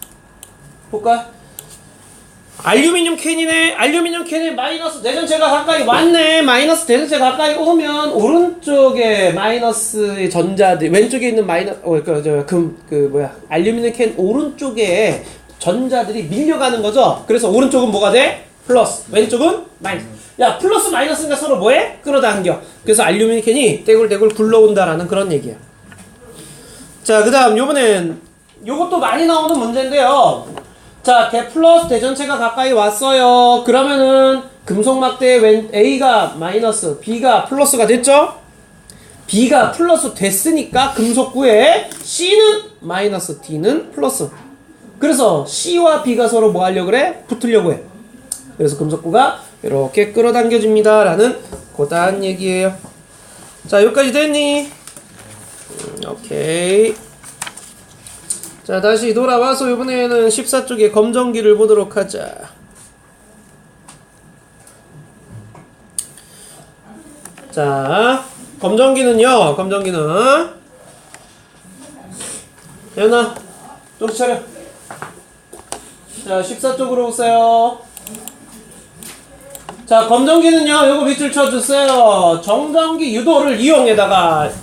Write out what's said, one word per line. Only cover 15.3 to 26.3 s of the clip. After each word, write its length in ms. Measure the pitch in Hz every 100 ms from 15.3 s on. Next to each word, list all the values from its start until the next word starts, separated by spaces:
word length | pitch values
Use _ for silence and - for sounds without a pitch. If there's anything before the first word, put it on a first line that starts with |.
| - - -
전자들이 680 | 170 226 254 254 208 220
밀려가는 560 | 156 202 311 285 254 233
거죠. 440 | 208 262 196 - -
그래서 240 | 226 180
오른쪽은 400 | 220 269 269 240
뭐가 220 | 196 202
돼? 340 | 233 294 - - _ -
플러스. 380 | 247 165 - -
왼쪽은 540 | 214 233 240 320 415 - -
마이너스. 260 | 180 180 - - - -
야, 160 | 240 -
플러스 300 | 392 440 440
마이너스니까 480 | 254 294 302 311 277
서로 200 | 302 226
뭐해? 400 | 208 294 - -
끌어당겨. 580 | 285 277 226 202 175 - - -
그래서 200 | - 214
알루미늄 400 | 165 202 220 226
캔이 420 | 220 262 226 -
떼굴떼굴 460 | - 220 220 202 214
굴러온다라는 760 | 214 220 226 214 196 175 160 175
그런 240 | 196 196
얘기야. 220 | 143 120 104 - _ - - - - -